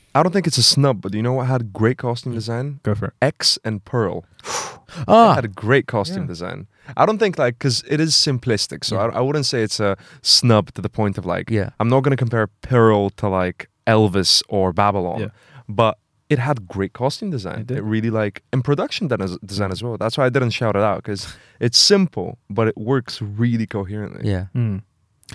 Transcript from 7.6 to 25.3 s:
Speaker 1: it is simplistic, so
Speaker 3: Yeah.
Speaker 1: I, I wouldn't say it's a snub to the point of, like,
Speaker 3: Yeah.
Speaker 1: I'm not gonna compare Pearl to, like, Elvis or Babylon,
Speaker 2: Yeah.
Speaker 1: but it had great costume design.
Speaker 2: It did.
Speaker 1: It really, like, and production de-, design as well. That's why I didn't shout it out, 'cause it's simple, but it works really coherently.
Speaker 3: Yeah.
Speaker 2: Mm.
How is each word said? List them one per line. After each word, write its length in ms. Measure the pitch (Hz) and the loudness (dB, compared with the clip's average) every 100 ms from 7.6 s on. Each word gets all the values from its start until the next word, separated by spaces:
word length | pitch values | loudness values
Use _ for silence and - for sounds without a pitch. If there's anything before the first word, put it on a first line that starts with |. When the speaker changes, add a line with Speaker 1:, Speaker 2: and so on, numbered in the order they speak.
| 139 117 - | -2 -2 -2
Speaker 1:
it 120 | 151 | 0
is 160 | 160 - | 2 2
simplistic, 680 | 151 123 127 107 - 73 | 0 0 0 0 -2 -6
so 120 | - 95 | -4 -2
Speaker 3:
Yeah. 160 | 113 | -2
Speaker 1:
I, 60 | 110 | 0
I 20 | |
wouldn't 240 | 131 151 135 | 0 0 -2
say 160 | 123 | -2
it's 180 | 110 - | -2 0
a 160 | 101 98 - - | -2 -2 -8 -8
snub 500 | - - 123 107 92 | 2 4 6 4 4
to 80 | - | -4
the 80 | 92 | -8
point 300 | - 104 98 | -2 -2 -2
of, 60 | 90 | -4
like, 240 | 90 92 | -4 -2
Speaker 3:
Yeah. 180 | 110 95 - | -2 -2 -2
Speaker 1:
I'm 80 | 117 | 2
not 120 | 131 | 2
gonna 140 | 135 135 | 2 0
compare 300 | 120 117 107 _ | 0 0 -2 _
Pearl 480 | - 123 113 107 98 | 0 4 6 6 2
to, 180 | - 104 | -2 -2
like, 400 | 95 90 - - _ - | 0 -2 -4 -16 _ 2
Elvis 560 | 110 107 95 87 - - | 4 4 2 2 2 2
or 240 | 101 95 | 0 0
Babylon, 460 | 82 104 98 90 85 | 2 2 2 -2 -4
Speaker 2:
Yeah. 80 | 104 - _ 131 - | -8 -10 _ -20 -10
Speaker 1:
but 300 | 104 113 - _ _ - | 0 0 0 _ _ -4
it 100 | 143 | -2
had 280 | 127 131 92 | 0 -4 -6
great 260 | 95 98 | -4 -4
costume 360 | - 131 - 208 | -2 -4 -4 -6
design. 300 | 139 92 - | -6 -8 -8
Speaker 2:
It 80 | 113 | -6
did. 100 | 123 | -6
Speaker 1:
It 60 | |
really, 260 | 107 110 113 | -2 -2 0
like, 320 | 110 107 - - | -2 -4 -6 -6
and 120 | 131 | -4
production 460 | 123 143 269 - 170 | 0 -2 -2 -4 -4
de-, 280 | 107 95 90 98 | -2 -4 -6 -10
design 260 | 98 98 | -4 -4
as 120 | 92 | -4
well. 140 | 120 110 | -6 -4
That's 200 | 113 127 | -4 0
why 80 | 131 | 0
I 40 | |
didn't 200 | 131 123 | 2 0
shout 240 | - 117 98 | 0 0 2
it 60 | |
out, 220 | 104 92 | 2 0
'cause 240 | - 98 - - _ - | -4 -8 -10 -18 _ -4
it's 180 | 120 - | 0 2
simple, 600 | - 202 185 - 87 - - | 4 4 2 -2 -8 -10 -8
but 180 | 101 110 | 0 0
it 80 | - | 0
works 440 | 107 135 120 - | -2 -2 -2 -10
really 460 | 107 104 120 117 110 | -8 -2 0 0 -2
coherently. 600 | 107 95 107 104 50 104 | -4 -6 -8 -10 -6 -4
Speaker 3:
Yeah. 140 | 95 95 123 | -2 -4 -2
Speaker 2:
Mm. 260 | 113 95 - _ _ _ - | -2 -4 -8 _ _ _ -20